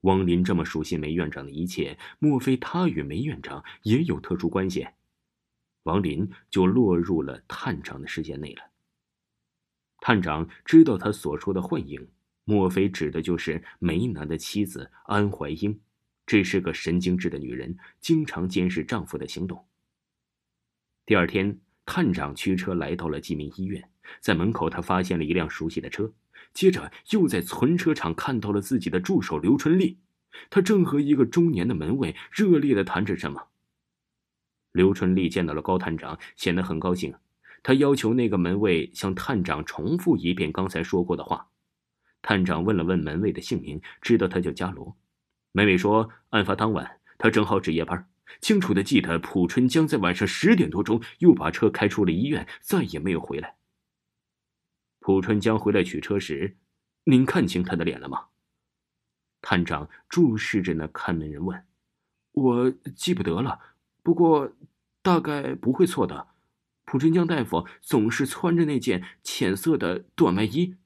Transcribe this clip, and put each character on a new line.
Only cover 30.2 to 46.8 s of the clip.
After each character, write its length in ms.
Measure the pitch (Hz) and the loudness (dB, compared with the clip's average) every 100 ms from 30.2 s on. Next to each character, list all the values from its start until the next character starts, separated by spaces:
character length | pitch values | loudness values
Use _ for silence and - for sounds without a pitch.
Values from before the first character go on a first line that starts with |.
| _ - - | _ -20 -2
她 100 | 202 | 0
正 240 | 185 208 | 4 4
和 160 | 160 143 | 4 2
一 140 | 143 | 2
个 100 | 139 | 4
中 260 | 123 175 170 | 4 4 2
年 160 | 113 98 | 2 0
的 80 | |
门 220 | 95 76 135 | -2 -2 -2
卫 180 | 120 - - | -2 -6 -12
热 280 | - 208 175 | 0 4 4
烈 160 | 143 | 4
地 100 | 104 | 2
谈 200 | 95 - | 2 -2
着 120 | 101 90 | -2 -4
什 160 | 76 | -6
么。 160 | 71 - _ _ _ _ _ _ _ _ _ _ _ _ | -10 -16 _ _ _ _ _ _ _ _ _ _ _ _
刘 220 | 90 92 | 2 2
春 220 | 98 92 92 | 4 0 2
丽 120 | 85 | 0
见 160 | 98 | 0
到 80 | 85 | -2
了 80 | 76 | -4
高 160 | 82 92 | -2 -2
探 220 | 90 80 | -2 -6
长， 180 | - 78 - - | -8 -14 -16 -6
显 180 | 92 | -2
得 80 | 87 | -2
很 160 | 92 80 | -2 -4
高 160 | 90 | -2
兴， 180 | 90 73 - _ _ _ - | -2 -4 -10 _ _ _ -10
她 100 | - | 2
要 180 | 135 143 | 4 4
求 200 | 139 110 | 2 2
那 140 | 123 117 | 2 2
个 100 | 95 | 2
门 220 | 87 98 | 2 2
卫 280 | 104 82 69 | 2 2 -2
向 180 | - 98 | -6 -6
探 300 | 92 - 120 | -4 -2 -2
长 220 | 90 73 | -2 -4
重 340 | 78 - 82 175 | -6 -8 -4 -2
复 180 | 180 113 | 0 0
一 160 | 87 | 0
遍 200 | 90 76 | -2 -2
刚 160 | 80 95 | -2 -4
才 120 | 80 | -4
说 220 | 82 92 | -2 -2
过 140 | 87 85 | 0 -4
的 80 | |
话。 240 | - - - _ _ _ _ _ _ _ | -4 -8 -8 _ _ _ _ _ _ _
探 220 | - 101 | 0 2
长 200 | 90 80 | 2 0
问 120 | 92 101 | 0 0
了 80 | |
问 120 | 82 92 | 2 0
门 240 | 76 80 | 0 -2
卫 120 | 104 | -2
的 80 | - | -4
姓 200 | - 113 | -6 -6
名， 200 | - 73 - - | -6 -12 -14 -12
知 160 | - 113 | 2 2
道 120 | 95 | 4
他 100 | 92 | -2
叫 140 | 87 | -4
伽 180 | - 92 | -4 -6
罗。 260 | 90 - - _ _ _ _ _ | -8 -16 -20 _ _ _ _ _
门 140 | 95 104 | 2 4
卫 100 | 92 | 4
说， 340 | 101 110 113 - _ | 4 2 0 -8 _
案 160 | 113 | 0
发 100 | 95 | 0
当 180 | 95 110 | 0 0
晚， 280 | 95 | -2